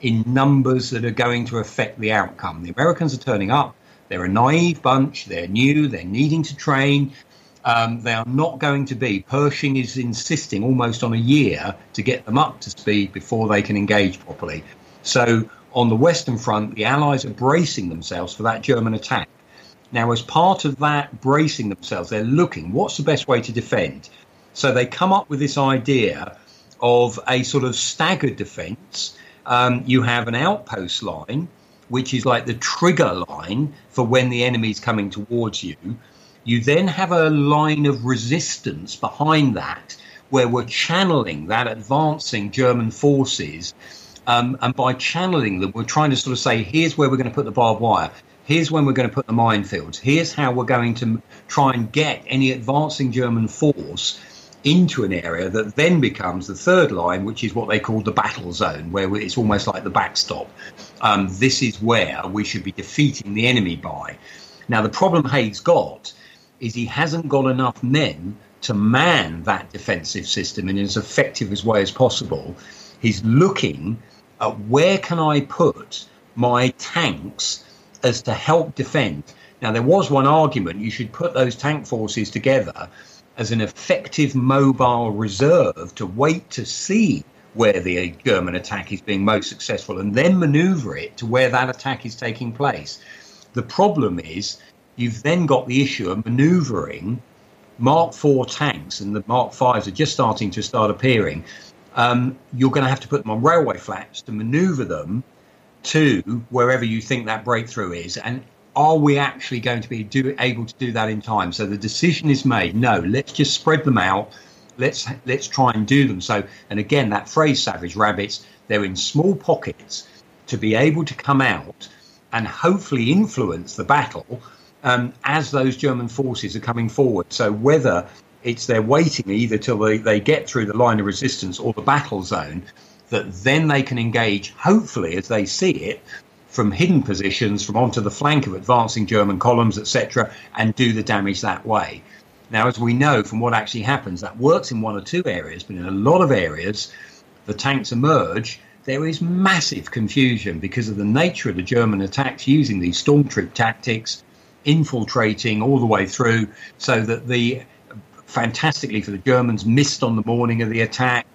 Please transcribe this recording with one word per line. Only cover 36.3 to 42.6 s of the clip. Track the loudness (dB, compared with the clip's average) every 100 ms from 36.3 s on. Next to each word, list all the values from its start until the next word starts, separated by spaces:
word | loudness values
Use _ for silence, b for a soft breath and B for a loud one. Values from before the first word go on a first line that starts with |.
| b
You | -2 0
then | 4 2 2
have | 0 0
a | 2 4
line | 4 4 4 2 2
of | 2 0 0
resistance | -2 0 -2 -2 -6 -8 -10 -12 -8
behind | -8 -2 2 4 4 0
that, | -6 -12 -16 -20 B B _
where | 2 2
we're | 2
channeling | -2 -4 0 2 2 2 0 -6 -2
that | -2 -2
advancing | -6 -2 2 2 0 -4 -4 -4
German | 0